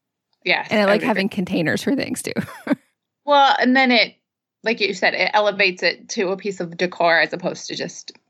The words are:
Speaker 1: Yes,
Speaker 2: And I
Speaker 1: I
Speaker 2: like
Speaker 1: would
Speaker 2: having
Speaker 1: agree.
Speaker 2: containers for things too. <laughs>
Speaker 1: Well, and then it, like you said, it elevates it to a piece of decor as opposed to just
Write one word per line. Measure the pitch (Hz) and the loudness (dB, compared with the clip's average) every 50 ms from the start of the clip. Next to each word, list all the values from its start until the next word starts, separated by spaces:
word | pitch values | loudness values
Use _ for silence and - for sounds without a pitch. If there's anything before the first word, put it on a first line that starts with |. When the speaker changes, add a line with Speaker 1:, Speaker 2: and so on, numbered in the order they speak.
| _ _ _ _ _ _ _ _ - | _ _ _ _ _ _ _ _ -2
Speaker 1:
Yes, | 180 - - - - | 0 0 0 0 0
Speaker 2:
And | 214 214 | 0 2
I | 208 | 4
Speaker 1:
I | |
Speaker 2:
like | 196 202 214 | 4 2 2
Speaker 1:
would | - 254 | 2 0
Speaker 2:
having | 220 190 196 | 0 0 -2
Speaker 1:
agree. | 208 - | -2 -2
Speaker 2:
containers | - 180 - 190 - 156 151 - - | -4 -4 -2 -2 -2 0 0 -2 -2
for | - - 285 | -2 -2 -2
things | 262 - - - - | -2 -2 -4 -6 -8
too. | - - - - - - - - - | -8 -6 -6 -6 -6 -8 -12 -12 -6
<laughs> | - - - _ _ _ _ _ _ _ _ _ | -4 -4 -4 _ _ _ _ _ _ _ _ _
Speaker 1:
Well, | 285 294 285 277 269 - - | 4 6 6 6 6 4 2
and | - 254 254 | 2 2 4
then | 269 262 247 | 4 4 4
it, | 247 226 196 180 - _ _ _ _ _ _ _ _ _ - | 4 4 2 0 -2 _ _ _ _ _ _ _ _ _ -4
like | 220 233 226 | -4 -2 -2
you | 208 190 | -2 -2
said, | 202 - - 180 - | -2 0 0 0 2
it | - 185 - | 2 0 2
elevates | - 214 208 208 202 196 202 185 180 185 | 2 2 2 2 2 2 0 0 0 0
it | 185 175 - - - - | -2 -2 -2 -4 -8 -10
to | - 233 196 180 | -6 -4 -2 -2
a | 196 | -4
piece | 185 - 208 190 - | -4 -6 -8 -6 -6
of | 180 170 170 | -8 -10 -6
decor | 170 190 180 180 - 175 170 165 160 | -4 -4 -4 -2 0 2 4 4 4
as | 156 160 | 2 0
opposed | - 180 185 170 - - - - | -2 -6 -6 -6 -6 -8 -10 -12
to | - | -10
just | - 143 180 - - - - - _ _ _ | -8 -10 -10 -12 -14 -18 -20 -20 _ _ _